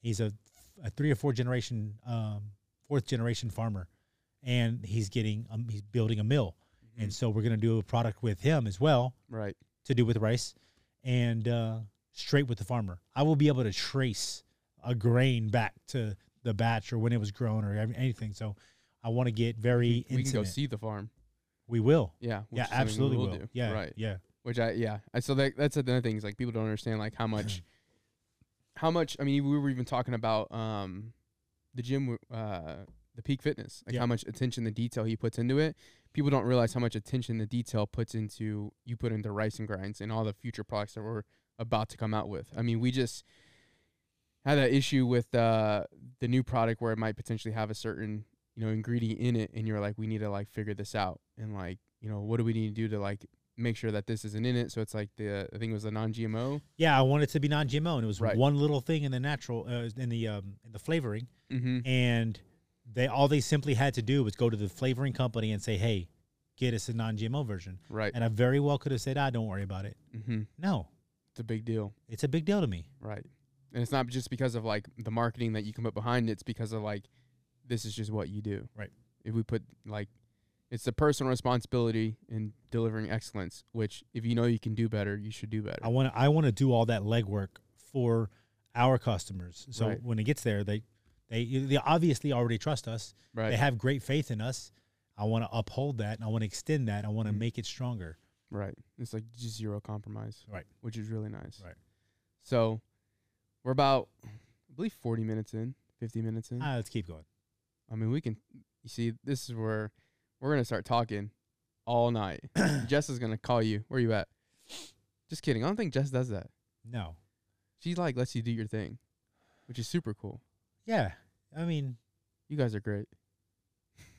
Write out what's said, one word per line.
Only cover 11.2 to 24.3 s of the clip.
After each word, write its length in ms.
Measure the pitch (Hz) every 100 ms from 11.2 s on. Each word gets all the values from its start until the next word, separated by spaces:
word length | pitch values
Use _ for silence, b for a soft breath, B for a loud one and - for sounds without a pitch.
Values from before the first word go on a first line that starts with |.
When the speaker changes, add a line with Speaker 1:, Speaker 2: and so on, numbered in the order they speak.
| 120 117 113
Speaker 1:
uh, 340 | 120 113 113 107 _ _
straight 360 | - - 143 139
with 100 | 117
the 60 |
farmer. 360 | - 123 101 87 _
I 80 | -
will 140 | 151 151
be 120 | 151
able 140 | 131
to 80 | 113
trace 680 | 92 - 135 131 101 - - - _ _ _
a 100 | -
grain 540 | 123 117 120 131 120 110
back 260 | 117 107 - -
to 280 | 135 110 98 b _
the 120 | 120
batch 380 | 101 117 113 -
or 60 | 117
when 140 | 113
it 60 | 117
was 100 | 104
grown 340 | 101 120 110
or 120 | 104 104
ev-, 160 | 113 120
anything. 360 | 131 110 110
So 240 | 101 110 101 b b b b
I 60 | 120
wanna 200 | 117 123
get 240 | 110 117 113
very 300 | 117 123 120
Speaker 2:
We 140 | 117
can, 120 | - 127
we 60 |
can 80 | 135
go 60 | 131
Speaker 1:
intimate. 140 | 98
Speaker 2:
see 120 | 92 143
the 120 | 107
farm. 320 | 110 104 107 - _ _ _ _ -
Speaker 1:
We 120 | 117
will. 340 | 113 160 110 -
Speaker 2:
Yeah, 220 | 120 104 110
which 80 | 117
Speaker 1:
Yeah, 40 |
Speaker 2:
is 40 | 120
something 80 | 127
we 40 |
Speaker 1:
absolutely 340 | 113 107 135 117
Speaker 2:
will 80 | 98
Speaker 1:
will. 100 | 92
Speaker 2:
do. 100 | 110
Speaker 1:
Yeah, 200 | 123 120
Speaker 2:
Right. 200 | 104 82 -
Speaker 1:
yeah. 220 | 110 92 -